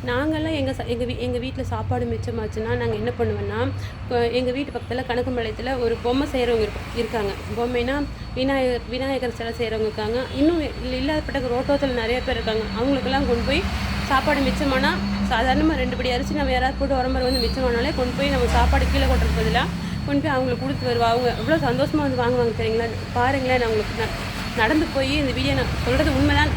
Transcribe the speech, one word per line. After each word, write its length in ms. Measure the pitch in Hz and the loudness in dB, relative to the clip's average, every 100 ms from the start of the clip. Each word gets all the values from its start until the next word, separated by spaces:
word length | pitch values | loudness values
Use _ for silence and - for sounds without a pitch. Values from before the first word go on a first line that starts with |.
| 247 | -2
நாங்கெல்லாம் 480 | 247 302 311 311 311 | -2 0 0 -2 -2
எங்க 120 | 269 262 | -2 -4
ச-, 80 | 233 | -4
எங்க 120 | 233 240 | -4 -4
வீ-, 80 | 247 247 | -4 -4
எங்க 120 | 247 | -4
வீட்ல 200 | 254 262 | -4 -6
சாப்பாடு 420 | 247 226 214 247 240 | -4 -4 -2 -2 -2
மிச்சமாச்சுன்னா 600 | 226 247 220 214 214 220 247 | -4 -4 -4 -4 -4 -2 0
நாங்க 140 | 233 214 | 0 -2
என்ன 100 | 226 - | -2 -2
பண்ணுவோன்னா, 400 | 320 202 202 202 269 - - - - | -2 -2 -4 -2 -2 -4 -8 -10 -4
கொ-, 220 | 240 233 240 | 0 2 0
எங்க 120 | 254 254 | 0 -2
வீட்டு 140 | 277 240 | -4 -6
பக்கத்துல 280 | - 240 262 | -6 -6 -2
கணக்கும்பாளையத்துல 600 | 240 247 247 226 220 233 262 233 | -2 -2 -2 -4 -4 -4 -2 0
ஒரு 100 | 226 | 0
பொம்மை 240 | 240 254 294 | 0 0 0
செய்றவங்க 320 | 262 240 233 208 | 0 2 2 0
இருப்ப-, 160 | - - - | -2 -8 -4
இருக்காங்க. 300 | 220 233 202 190 - 208 | -2 -2 -2 -4 -6 -2
பொம்மைனா 380 | 240 247 240 285 277 - - - | -2 0 0 -2 -2 -6 -8 -2
விநாயகர், 500 | 262 269 254 240 226 | 0 2 2 0 -4
விநாயகர் 480 | 247 269 262 247 226 | -4 -2 -2 -2 -4
சிலை 140 | 233 226 | -6 -4
செய்றவங்க 280 | 226 220 220 | -2 0 -2
இருக்காங்க. 300 | 208 214 240 254 254 | -2 -2 -2 -2 2
இன்னும் 200 | 302 339 | 2 2
இல்-, 360 | 294 - 240 254 | -2 -4 -4 -2
இல்லாதப்பட்ட 520 | 269 311 302 269 254 240 | 0 0 -2 -4 -2 -2
ரோட்டோரத்துல 420 | 262 285 277 247 | 0 0 2 0
நிறைய 160 | 220 254 247 | 0 -2 0
பேர் 140 | 240 | -2
இருக்காங்க. 260 | 226 220 208 196 | 0 -2 -2 -2
அவங்களுக்கெல்லாம் 500 | 254 277 247 269 - | 0 0 0 0 2
கொண்டு 140 | 240 240 | 2 2
போய் 120 | 294 403 - - - - | 0 0 -2 -2 -2 0
சாப்பாடு 320 | 269 269 285 269 | 0 2 2 2
மிச்சமானா, 460 | - 285 262 285 359 - - - | 2 2 2 2 0 -2 -2 0
சாதாரணமா 420 | 233 262 269 311 285 | 2 2 4 2 2
ரெண்டு 140 | 254 247 | 0 -2
படி 120 | 254 247 | 0 0
அரிசி 220 | - 302 | 0 0
நம்ம 140 | 269 254 | 2 2
யாராவது 220 | 254 277 | 2 0
போட்டு 200 | 277 269 | 0 0
உரம்பரை 240 | 254 262 254 | 0 0 0
வந்து 140 | 262 226 | 0 0
மிச்சமானாலே 480 | 269 254 233 262 294 | 0 0 2 0 0
கொண்டு 140 | 247 254 | -2 0
போய் 160 | 277 269 | 0 2
நம்ம 120 | 240 233 | 4 4
சாப்பாடு 260 | 240 277 - | 4 4 4
கீழே 140 | 269 269 | 2 4
கொட்டுறதுக்கு 320 | 262 - 226 | 4 4 2
பதிலா 240 | 220 233 294 - - - - | 2 2 0 -4 -6 -4 0
கொண்டு 140 | 285 | 0
போய் 120 | 302 262 | 0 0
அவங்களுக்கு 280 | 254 240 | 0 -2
கொடுத்து 260 | 262 277 254 | -2 -2 -2
வருவா. 180 | 233 233 | 2 2
அவங்க 160 | 233 247 226 | 4 2 0
எவ்வளோ 140 | - 320 269 | 2 2 2
சந்தோஷமா 340 | 247 285 302 285 | 2 2 2 0
வந்து 180 | 254 | 0
வாங்குவாங்க 320 | 240 247 240 208 | 2 2 2 0
தெரியுங்களா? 300 | 226 220 233 214 - 247 | 0 0 -2 -4 -4 0
பாருங்களேன், 440 | 247 277 254 254 | 2 2 2 2
நான் 100 | 233 | 2
உங்களுக்கு 240 | 220 208 - | 0 0 -2
ந-, 140 | 220 - - - - - | -4 -4 -6 -6 -4 0
நடந்து 260 | 220 311 320 269 | 4 4 2 0
போய் 180 | 269 294 | 0 2
இந்த 100 | 277 240 | 0 0
வீடியோ 160 | 269 269 | 0 2
நான் 120 | 247 - 240 | 0 0 0
சொல்றது 240 | 262 311 262 | 4 4 4
உண்மைதான். 340 | 294 285 302 | 4 4 4